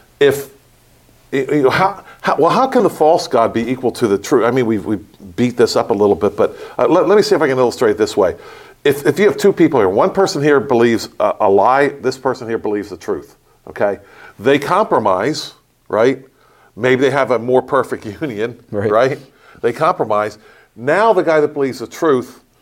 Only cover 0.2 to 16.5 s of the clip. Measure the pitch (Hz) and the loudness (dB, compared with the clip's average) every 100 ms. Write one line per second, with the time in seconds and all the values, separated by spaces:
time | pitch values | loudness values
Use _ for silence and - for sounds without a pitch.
0.2 | 143 143 - - _ _ _ _ _ _ | 0 0 -6 -18 _ _ _ _ _ _
1.2 | _ 135 131 147 131 139 196 202 - - | _ -6 -2 2 2 2 0 -2 -16 -8
2.2 | 226 - 160 185 262 254 185 - 156 165 | -4 0 2 2 0 2 0 2 2 2
3.2 | - 123 110 113 113 127 120 - 113 98 | 0 0 0 0 -4 -4 -4 -2 0 0
4.2 | - 127 113 131 113 110 92 104 - _ | 2 2 2 0 0 -2 -2 -6 -8 _
5.2 | 98 85 123 120 113 127 - 104 104 90 | -14 -4 -4 2 2 2 -2 0 2 2
6.2 | 101 104 104 - - - 123 175 160 208 | 0 0 -2 -2 -12 -2 2 2 4 2
7.2 | 202 175 147 131 120 - 117 101 107 - | 2 0 0 0 0 0 0 0 -2 0
8.2 | 92 - - - - - 143 139 - 139 | 0 -2 -14 -20 -20 -4 -2 0 -2 0
9.2 | 202 - 202 - 160 139 95 104 185 185 | 0 2 0 2 2 2 2 2 0 0
10.2 | 190 147 147 139 143 117 120 110 - - | -2 0 2 2 2 2 2 0 -4 -2
11.2 | 104 - 107 98 110 135 143 - 123 127 | -2 0 2 4 4 2 0 -2 -6 -4
12.2 | 135 120 113 113 107 104 95 87 - 85 | -6 -6 -6 -6 -4 -6 -6 -12 -8 -8
13.2 | - _ _ _ - - 104 95 - - | -8 _ _ _ -20 -4 -4 -4 -12 -20
14.2 | - - 107 143 - 180 214 151 104 92 | -20 -4 0 0 0 -2 0 0 0 0
15.2 | 120 156 - - _ _ _ 107 123 131 | -2 -4 -10 -18 _ _ _ 0 0 0
16.2 | - _ _ | -10 _ _